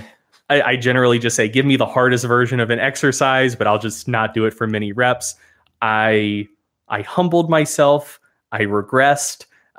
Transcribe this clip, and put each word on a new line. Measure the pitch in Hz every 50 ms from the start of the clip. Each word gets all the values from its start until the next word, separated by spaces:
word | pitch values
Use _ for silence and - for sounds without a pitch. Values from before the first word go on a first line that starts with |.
| 107 - - _ _ _ _ _ _ -
I, | 143 143
I | - 123 131
generally | 123 117 127 123 127 127 123 120 117
just | 120 117 -
say, | - 110 107
"Give | 113 135 135
me | 143 135
the | 123 110
hardest | - - 127 123 127 123 117 127
version | 120 120 123 123 120 131 120
of | 117 110
an | 120 110
exercise, | 123 135 131 - - 139 127 - 143 135 131 131 131 127 120
but | - 110
I'll | 104 107 107
just | 113 110 - - -
not | 127 120 110 110 110 -
do | 113 110
it | 110 -
for | - 117
many | 110 110 107 107 101 101
reps." | 123 123 123 123 123 - - - _ _ _ _ _ _ _ _ _
I, | 117 110 110 107 110 110 110 107 107 104 104 104 104 - _ _ _ _ _ _ _
I | - 110 104
humbled | 101 - - 180 180 170 170 175 165 160
myself. | 160 156 151 - - - 143 143 143 147 143 - - - _ _ _ _ _ _ 113
I | 107
regressed. | 107 101 104 104 101 - 131 131 135 143 147 143 - - - - - - _ _ _ _ _